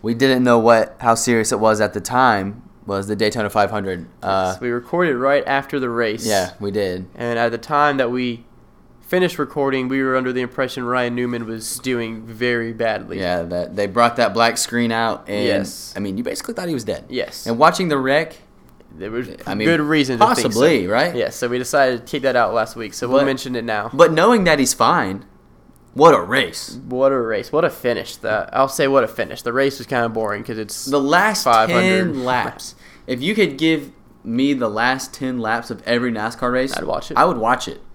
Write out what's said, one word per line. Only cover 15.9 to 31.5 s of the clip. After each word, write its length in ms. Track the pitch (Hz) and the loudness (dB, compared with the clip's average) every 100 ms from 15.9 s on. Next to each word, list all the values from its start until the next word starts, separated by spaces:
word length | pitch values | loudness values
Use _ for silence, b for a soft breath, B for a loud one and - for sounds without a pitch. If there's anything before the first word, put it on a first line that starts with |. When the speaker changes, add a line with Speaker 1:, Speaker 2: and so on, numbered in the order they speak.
| - | -8
Speaker 1:
I 40 | |
mean, 180 | 101 95 | -6 -6
you 60 | 123 | -6
basically 280 | - - | -8 -8
thought 140 | 226 180 | -8 -4
he 60 | |
was 100 | 147 | -6
dead. 220 | 107 87 - | -4 -8 -8
Speaker 2:
Yes. 380 | 127 - - - | -6 -6 -8 -6
Speaker 1:
And 100 | 117 | 4
watching 300 | 165 170 185 | 4 4 -2
the 100 | 143 | -2
wreck, 380 | 131 143 160 - - _ - - - 78 | 0 0 0 -10 -20 _ -20 -20 -20 -14
Speaker 2:
There 140 | 95 | -8
was 180 | 113 127 - - | -8 -8 -12 -8
Speaker 1:
I 80 | 101 | -2
mean, 100 | 143 | 2
Speaker 2:
good 120 | 165 | 2
reason 400 | 147 156 131 127 | 2 2 2 4
to 60 | 214 | 4
think 120 | 240 | 4
so. 60 | |
Speaker 1:
possibly, 420 | 123 104 147 143 90 | 0 4 4 4 2
right? 300 | 113 165 165 | 0 0 0
Speaker 2:
Yes, 200 | 107 - | -4 -4
so 120 | 120 | -4
we 100 | 123 | -4
decided 480 | 123 147 131 123 120 | 0 2 2 2 -4
to 60 | |
keep 120 | 147 | -2
that 120 | 131 123 | 0 2
out 180 | 110 | 2
last 220 | 113 113 - | 2 -2 -6
week, 180 | 110 | -10
so 140 | - 120 | -8 0
we'll 120 | 135 | 2
Speaker 1:
But 40 | 139 | 2
Speaker 2:
mention 300 | 131 135 123 | 0 -4 -6
it 80 | |
now. 260 | 117 107 107 | -2 -4 -4
Speaker 1:
But 180 | 135 165 | 4 6
knowing 320 | 160 196 240 | 6 4 4
that 160 | 180 147 | 4 2
he's 140 | 127 | 2
fine, 520 | - 117 170 104 98 - - _ _ _ - _ - | 2 2 2 0 -6 -12 -20 _ _ _ -20 _ 6
what 180 | 160 | 8
a 80 | 131 | 8
race. 580 | 90 127 95 - - 120 123 | 4 0 -2 -6 -12 -14 -8
Speaker 2:
What 240 | 123 135 | 2 2
a 80 | 135 | 2
race! 320 | 113 107 98 | 0 -2 -2
What 140 | 147 175 | 0 0
a 40 | |
finish! 440 | 175 123 110 - - | -2 -2 -2 -4 -8
The, 320 | 107 107 - | -4 -2 -2
I'll 140 | - 135 | 0 0
say 200 | - 139 | 2 2
what 160 | 135 | 4
a 40 | 113 | 2
finish. 340 | - 110 - | -2 -6 -6
The 100 | - | -4
race 240 | 120 139 135 | 0 0 -2
was 60 | 120 | -4
kinda 220 | 127 117 | -2 -2
boring 340 | 113 110 104 | -2 -4 -4
'cause 140 | 117 110 | -6 -8
it's 260 | 107 - - | -8 -10 -2
Speaker 1:
The 140 | 143 | 0
last 440 | 139 170 208 208 | 2 2 2 0
Speaker 2:
five 260 | - | 4